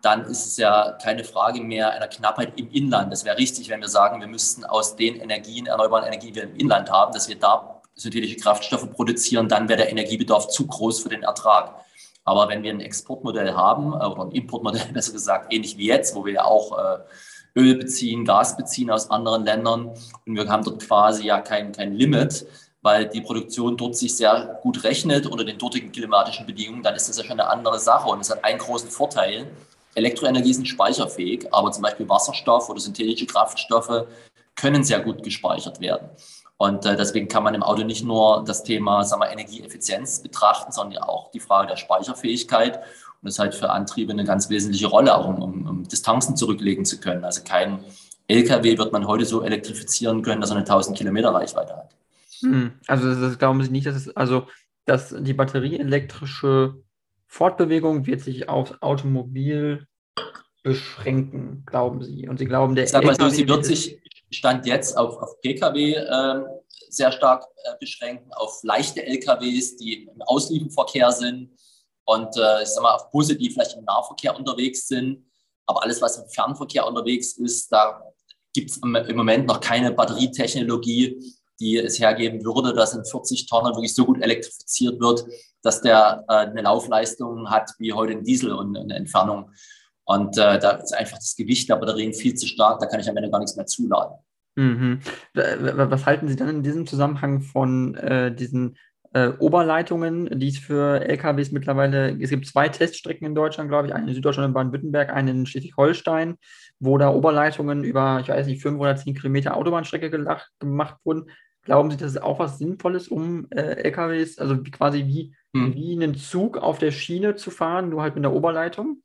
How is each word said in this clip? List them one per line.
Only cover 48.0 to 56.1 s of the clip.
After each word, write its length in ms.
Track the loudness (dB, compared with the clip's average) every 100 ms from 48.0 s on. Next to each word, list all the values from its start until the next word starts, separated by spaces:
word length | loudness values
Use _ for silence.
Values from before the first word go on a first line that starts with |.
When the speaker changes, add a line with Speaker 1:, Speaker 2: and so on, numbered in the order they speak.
| -20 -20 _
Speaker 1:
L 160 | 4
K 180 | 6 4
W 160 | 4 4
wird 140 | 2
man 140 | 0 0
heute 180 | 0
so 180 | 2 0
elektrifizieren 800 | 0 -4 -4 -12 -4 -2 0 0
können, 180 | 0 -2
dass 100 | 0
er 60 | -2
eine 80 |
tausend 320 | 2 2 2 -4
Kilometer 340 | -2 2 2
Reichweite 440 | 2 0 -4 -6
hat. 220 | -8 -16 _ _ _ _ -6
Speaker 2:
Hm, 320 | 0 2 0 -6 -2
also 220 | 0 2
das, 120 | 2
das 180 | 0 2
glauben 240 | 2 4
Sie 60 | 2
nicht, 160 | 0 -2
dass 100 | -4
es, 200 | -8 -2
also, 300 | 0 0 -2 -16 _ _
dass 300 | 0 0 0 -8
die 160 | -4
batterieelektrische 1400 | 0 0 0 -2 -4 0 0 -2